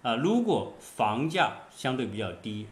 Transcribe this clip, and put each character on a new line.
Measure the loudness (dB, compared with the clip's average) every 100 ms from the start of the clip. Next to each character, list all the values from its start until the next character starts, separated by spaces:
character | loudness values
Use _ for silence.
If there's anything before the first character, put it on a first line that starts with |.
啊， | 0 2
如 | 4 2
果 | 4 0 0 -12
房 | -16 0 0 2 0
价 | 2 2 0 -16 -4
相 | -2 -2
对 | -2
比 | -4
较 | -6
低， | -6 -8 -8 -8